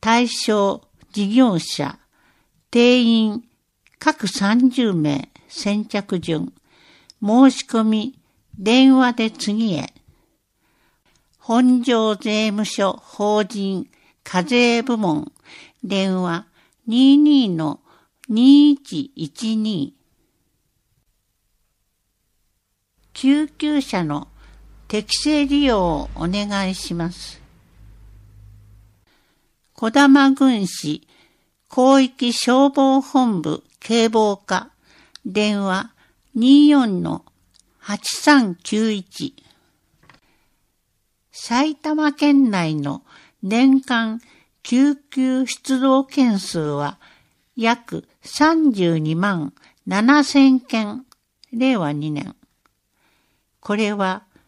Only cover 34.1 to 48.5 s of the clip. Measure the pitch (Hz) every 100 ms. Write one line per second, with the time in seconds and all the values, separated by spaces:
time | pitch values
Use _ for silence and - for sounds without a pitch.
34.1 | 220 214 196 - 185 - _ _ _ _
35.1 | - 208 196 214 202 196 190 233 _ _
36.1 | _ _ 240 247 285 294 285 208 180 170
37.1 | - - _ _ _ _ _ - 208 -
38.1 | - - 285 214 175 - 214 220 208 180
39.1 | - 165 - _ _ _ _ _ _ _
40.1 | _ _ _ _ _ _ _ _ _ _
41.1 | _ _ - - 240 302 294 302 302 302
42.1 | 285 294 277 254 196 160 156 143 - -
43.1 | _ _ _ 190 226 269 269 262 240 226
44.1 | 226 - _ _ _ - 247 285 277 _
45.1 | - 262 262 254 - - 262 269 262 269
46.1 | - 254 196 - 170 151 143 143 - _
47.1 | _ _ _ _ - 226 233 - 165 -
48.1 | _ - - 302